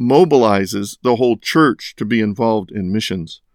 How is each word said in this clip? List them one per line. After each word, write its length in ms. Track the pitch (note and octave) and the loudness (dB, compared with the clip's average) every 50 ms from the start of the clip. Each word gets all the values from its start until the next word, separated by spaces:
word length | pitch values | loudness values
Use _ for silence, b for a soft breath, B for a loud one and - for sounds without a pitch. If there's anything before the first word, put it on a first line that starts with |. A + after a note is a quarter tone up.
mobilizes 960 | A#2+ B2 C3+ D#3+ F#3 D#3+ D3 B2+ A2+ G#2+ G2+ G2 G2 F#2+ G#2 G2+ G2+ G2+ - _ - | 0 4 4 4 6 6 4 4 4 4 2 0 0 -2 -4 -6 -6 -8 -10 _ -2
the 140 | B2 A#2+ | -2 0
whole 200 | A2+ B2+ A#2+ A2 | 2 2 0 0
church 560 | - - - - D#3+ D#3 C#3+ - - - - - | -2 -4 -2 2 2 2 2 0 -4 -12 -18 -10
to 60 | - A2+ | -10 -6
be 160 | G#2+ A#2+ A2+ | -4 -2 -2
involved 520 | G#2+ G#2 G2 A#2 A#2 A2+ A2 G#2+ F#2 - | -2 -2 -2 -2 -2 0 0 -2 -4 -8
in 200 | - G#2 F#2 F2+ | -10 -8 -6 -4
missions. 500 | G2+ A2 - - G#2+ F2+ E2 - - _ _ _ | -4 -4 -4 -6 -8 -8 -8 -12 -16 _ _ _